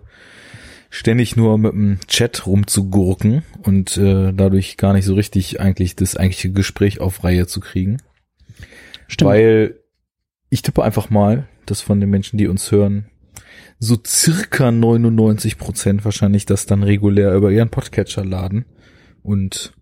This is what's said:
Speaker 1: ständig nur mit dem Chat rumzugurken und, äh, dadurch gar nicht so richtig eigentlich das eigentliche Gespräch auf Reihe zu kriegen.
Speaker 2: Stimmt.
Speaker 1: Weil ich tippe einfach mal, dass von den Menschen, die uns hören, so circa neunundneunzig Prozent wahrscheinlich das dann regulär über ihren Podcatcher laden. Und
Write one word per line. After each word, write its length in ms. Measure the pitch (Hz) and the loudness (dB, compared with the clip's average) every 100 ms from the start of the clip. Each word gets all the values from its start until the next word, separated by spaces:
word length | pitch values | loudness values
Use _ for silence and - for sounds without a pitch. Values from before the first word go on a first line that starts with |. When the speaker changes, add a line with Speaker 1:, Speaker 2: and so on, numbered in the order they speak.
| - _ - - - - - - _ | -4 _ -20 -20 -20 -20 -20 -20 _
Speaker 1:
ständig 460 | - - 117 113 113 | -4 0 0 0 2
nur 220 | 113 107 | 2 4
mit 160 | 110 | 0
dem 260 | 104 104 95 - | 0 0 -2 -4
Chat 400 | - 120 - 92 | -2 -2 -2 -2
rumzugurken 960 | 98 101 - 98 98 90 95 107 131 - - | 0 0 -2 0 0 0 0 0 0 -4 -6
und, 340 | 104 98 95 - | 0 0 0 0
äh, 340 | 98 95 95 | 2 2 0
dadurch 460 | 95 98 95 92 - | 0 2 2 -2 -2
gar 160 | 98 | 0
nicht 100 | 98 95 | 2 2
so 80 | |
richtig 460 | 95 101 95 87 - | 0 0 -4 -4 -2
eigentlich 380 | 95 92 90 - | -2 0 -4 -2
das 180 | 95 - | -4 0
eigentliche 380 | 95 90 92 | -2 -2 -4
Gespräch 480 | 98 95 - 101 - | -2 -2 0 0 0
auf 240 | 92 - 90 | -6 -4 0
Reihe 220 | 90 90 | 0 0
zu 120 | - | -6
kriegen. 380 | - 92 95 123 - _ _ _ - - - - - - - | -8 -4 -4 -4 -8 _ _ _ -20 -20 -20 -20 -20 -20 -16
Speaker 2:
Stimmt. 220 | - 98 | 0 4
Speaker 1:
Weil 500 | 104 113 110 107 - _ _ _ _ _ _ _ | 6 6 4 2 -4 _ _ _ _ _ _ _
ich 120 | - | -4
tippe 220 | - - | -2 0
einfach 260 | 110 107 - | 0 -2 0
mal, 380 | 104 101 120 139 _ - | 2 2 0 -4 _ -10
dass 160 | 104 | -8
von 180 | - 101 | -2 0
den 100 | 101 | 2
Menschen, 280 | 98 - 104 | 0 -2 -2
die 100 | 98 | -2
uns 240 | 95 - | -2 0
hören, 380 | 104 101 101 104 _ _ - - - - _ | 0 2 -2 -8 _ _ -20 -20 -20 -20 _
so 180 | 110 117 - | -2 -2 -2
circa 680 | - - 170 - - 127 | 0 0 0 -4 0 2
neunundneunzig 840 | 117 117 117 117 113 110 107 107 - | 2 2 4 2 4 2 2 -2 -6
Prozent 480 | - - 101 101 104 | -10 -4 -2 -2 -2
wahrscheinlich 400 | - 101 101 - | -2 0 0 0
das 200 | 101 - | -4 0
dann 180 | 101 | 0
regulär 500 | 101 101 101 101 101 | 2 2 2 2 2
über 180 | 95 101 | 2 4
ihren 180 | 104 117 | 2 0
Podcatcher 540 | - - - 95 - | -2 -6 -6 -4 -6
laden. 420 | 92 92 92 101 - _ _ _ _ _ | -6 -6 -4 -6 -8 _ _ _ _ _
Und 520 | - 101 95 - - - | -4 -2 -2 -8 -14 -18